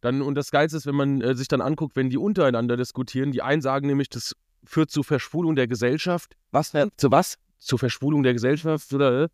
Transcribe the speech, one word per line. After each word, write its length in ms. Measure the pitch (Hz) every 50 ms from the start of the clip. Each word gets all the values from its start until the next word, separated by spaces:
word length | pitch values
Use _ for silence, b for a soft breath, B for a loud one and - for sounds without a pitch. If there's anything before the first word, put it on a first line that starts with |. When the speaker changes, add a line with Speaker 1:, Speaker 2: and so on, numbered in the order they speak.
Speaker 1:
dann, 220 | - 120 127 139 139
und 140 | 139 143
das 160 | 147 139 - -
Geilste 240 | 143 147 160 147
ist, 100 | 160 -
wenn 80 | 143 143
man, 260 | 143 139 139 139 135
äh, 140 | 113 120 131
sich 140 | 120 135 -
dann 120 | - 131
anguckt, 360 | 104 135 156 147 160 139 _
wenn 120 | 131 131 131
die 100 | 127 139
untereinander 580 | 170 202 214 190 165 135 123 117 117 120 120
diskutieren, 560 | 120 123 - - - 127 113 - 127 135 143 135
die 100 | 120 -
einen 180 | 131 143 160
sagen 280 | 135 135 131 139 139 143
nämlich, 200 | 139 139 139 -
das 240 | - 123 - - - _ _ _ _ _ _
führt 260 | _ - 160 156 147 -
zu 100 | 151 139
Verschwulung 540 | - 151 131 - - - 156 180 160 160
der 100 | 139 127
Gesellschaft. 680 | 117 123 110 113 123 131 160 - 180 175 170 - _ _ _ _ _ -
Speaker 2:
Was 180 | 135 156 -
denn? 200 | - 151 143 110 _
Zu 140 | - - 135
was? 240 | 131 147 185 - - _ _ _ _ _
Speaker 1:
Zu 200 | - - - 120
Verschwulung 440 | - 123 - - - 143 151 147 135
der 100 | 127 123
Gesellschaft, 600 | 117 110 127 143 151 165 160 156 156 - - 135
oder? 300 | 139 143 135 123 127 151 165